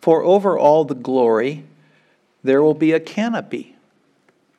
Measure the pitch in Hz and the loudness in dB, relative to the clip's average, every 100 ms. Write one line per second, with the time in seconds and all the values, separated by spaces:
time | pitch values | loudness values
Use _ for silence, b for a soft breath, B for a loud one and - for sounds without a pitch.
0 | - 160 170 196 196 151 143 156 143 127 | 0 2 2 2 2 2 2 2 0 -6
1 | 123 131 117 110 127 156 - _ _ _ | -4 0 2 2 -2 -6 -14 _ _ _
2 | _ _ _ _ 131 135 151 147 160 160 | _ _ _ _ -2 2 2 0 0 -2
3 | 160 - 233 214 - - - _ _ _ | -4 -6 -6 -6 -8 -14 -14 _ _ _
4 | _ _ _ _ _ | _ _ _ _ _